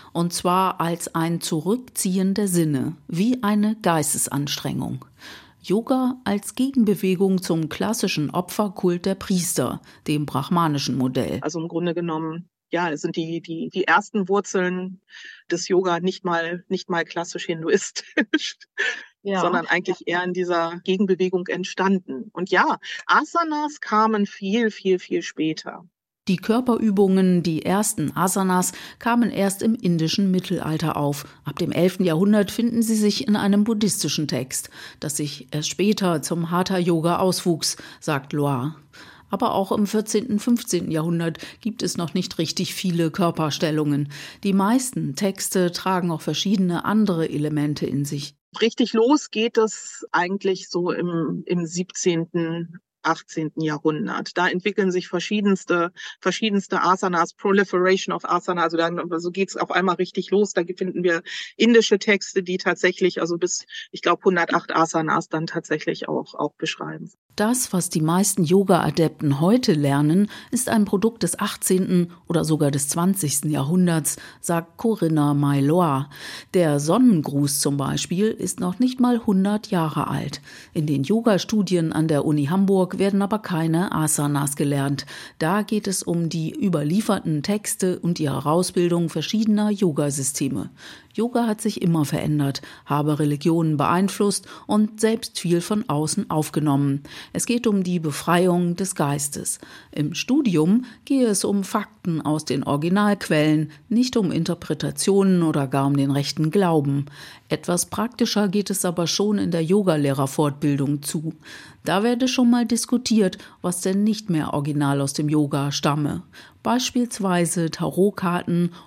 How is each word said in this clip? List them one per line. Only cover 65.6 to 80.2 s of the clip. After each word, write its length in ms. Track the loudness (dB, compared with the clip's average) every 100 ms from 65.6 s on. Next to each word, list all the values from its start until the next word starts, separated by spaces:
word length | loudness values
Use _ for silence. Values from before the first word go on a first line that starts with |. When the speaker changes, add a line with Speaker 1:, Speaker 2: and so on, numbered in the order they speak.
| -4 -4 -4 -6 -4
Speaker 2:
auch, 260 | -6 -6
auch 200 | -6 -8
beschreiben. 560 | -6 -8 -8 -10 -10 -14 _ _ -2
Speaker 1:
Das, 380 | 0 0 0
was 160 | -2 -2
die 100 | 0
meisten 440 | 2 2 2 2
Yoga-Adepten 1000 | 4 4 6 4 2 2 0 2 0 2
heute 320 | 4 4 4
lernen, 560 | 2 2 4 4 4 2 -2 -6
ist 200 | -4 0
ein 160 | 2 2
Produkt 360 | 2 0 0
des 160 | -4 -2
achtzehnten 760 | -6 -4 0 2 4 2 2 -4 -4
oder 200 | 0 2
sogar 240 | 2 2
des 180 | 0 -2
zwanzigsten 640 | 0 2 2 0 -2 -2
Jahrhunderts, 640 | -2 0 2 4 2 -2 -6 -10 -10
sagt 380 | -4 -2 -4 -4
Corinna 560 | -2 0 2 2 2
Mayloa. 720 | 2 2 2 4 4 2 0 -4 -10 -16 -16 -2
Der 260 | 2 4 2
Sonnengruß 800 | 2 4 6 4 2 0 0 0
zum 160 | 0 0
Beispiel 520 | -2 -2 -2 0 0
ist 300 | 0 -6 -4
noch 200 | -4 0
nicht 220 | 0 2
mal 260 | 2 2 2
hundert 400 | 2 2 0 0
Jahre 420 | 0 0 -2 -2
alt. 320 | -4